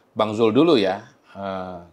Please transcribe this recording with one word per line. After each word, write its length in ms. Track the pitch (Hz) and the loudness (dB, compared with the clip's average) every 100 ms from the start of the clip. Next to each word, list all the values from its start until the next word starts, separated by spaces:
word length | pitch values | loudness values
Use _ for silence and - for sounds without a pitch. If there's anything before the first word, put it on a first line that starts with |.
| _ | _
Bang 200 | - 107 | -4 -2
Zul 180 | 107 113 | 2 2
dulu 220 | 117 165 | 4 4
ya. 320 | 135 95 98 - _ _ | 4 2 -2 -10 _ _
Eh, 440 | 98 98 95 92 90 87 | -12 -10 -10 -10 -14 -14